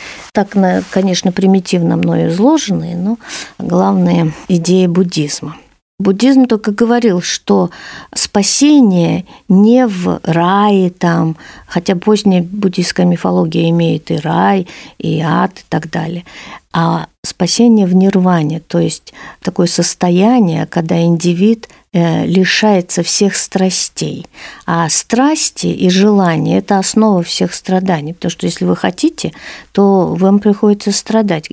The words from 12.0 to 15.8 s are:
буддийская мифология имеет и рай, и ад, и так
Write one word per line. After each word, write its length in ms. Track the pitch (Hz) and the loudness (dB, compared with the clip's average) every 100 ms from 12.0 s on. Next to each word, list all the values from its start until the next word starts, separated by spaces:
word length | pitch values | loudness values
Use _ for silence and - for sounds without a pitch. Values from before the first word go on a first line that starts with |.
| 208 214 208 180 | 0 2 2 0
буддийская 600 | 175 202 196 185 175 - 180 | 0 -2 -2 -2 -4 0 0
мифология 640 | 175 185 180 170 165 170 | 0 0 0 0 0 0
имеет 420 | 170 165 160 - | 0 0 -2 -4
и 60 | 165 | -6
рай, 500 | 156 165 190 196 180 - - _ | -2 0 2 0 -4 -14 -20 _
и 240 | - 156 | -6 -2
ад, 380 | 160 180 185 - | 0 0 -2 -4
и 40 | - | -6
так 200 | 165 | -6